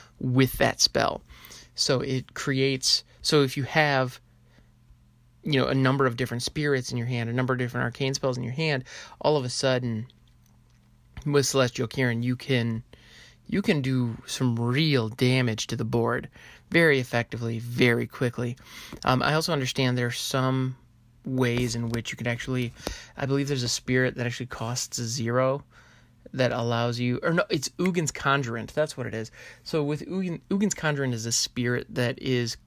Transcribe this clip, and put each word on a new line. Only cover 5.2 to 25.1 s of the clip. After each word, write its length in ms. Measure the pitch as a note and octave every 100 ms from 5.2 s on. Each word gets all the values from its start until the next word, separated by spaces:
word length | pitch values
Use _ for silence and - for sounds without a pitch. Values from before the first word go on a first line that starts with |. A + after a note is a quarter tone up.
| _ _
you 160 | - C#3
know, 100 | B2+
a 60 |
number 300 | C3+ C3 C#3
of 140 | C3 A#2+
different 240 | B2+ B2
spirits 480 | - - D3 C3+ B2+
in 60 | B2
your 80 | A#2
hand, 240 | B2 A#2
a 20 |
number 220 | A#2+ B2+
of 40 | B2+
different 260 | B2 B2
arcane 280 | B2 - C3+
spells 240 | C3+ C3+ B2
in 80 |
your 80 | B2+
hand, 320 | B2+ D#3+ C#3 B2+ - - -
all 160 | - D3+
of 60 | B2
a 20 |
sudden 560 | - C3+ B2+ B2 A2 B2 _ _ _ _ - _ _ _ _ _ -
with 220 | D3+ C#3+ C3
Celestial 420 | C3+ B2+ - A#2+
Kirin, 340 | - B2+ A#2
you 140 | B2 B2+
can, 460 | - B2+ A#2 A2+ - - - - - - -
you 160 | F3
can 180 | G3+ D#3
do 380 | C3 C3 A#2+ A#2 -
some 280 | - C3
real 540 | A#2 A#2+ C3 D#3+ C3+ A2
damage 580 | A#2 B2+ C3 B2 G#2+ -
to 80 | A#2
the 80 | A2+
board 420 | A#2+ A#2 A#2+ - - - - -
very 300 | E3+ E3 C3+
effectively, 580 | B2 A#2+ A2+ A#2 A#2 A2+
very 480 | A#2+ B2 B2+ A#2+ A#2
quickly. 480 | - B2 A#2+ B2 B2 - - - - -
Um, 160 | B2+
I 100 | C#3
also 220 | D#3 E3
understand 420 | D#3 B2+ - B2+ B2
there 120 | A#2+
are 20 |
some 680 | B2 - C3+ C3 C3 C3 C3 - _ - _ -
ways 480 | C3 B2 A#2+ B2
in 160 | A#2 A#2
which 200 | A#2 -
you 60 | -
can 100 | A#2+
actually, 460 | A#2 - B2+ A#2+ - - - -
I 120 | - C3
believe 200 | C#3 C#3
there's 160 | C#3
a 60 | B2
spirit 460 | - - B2+ B2+
that 120 | - A#2+
actually 200 | A#2+ B2
costs 520 | - A2+ B2 - -
zero 640 | A#2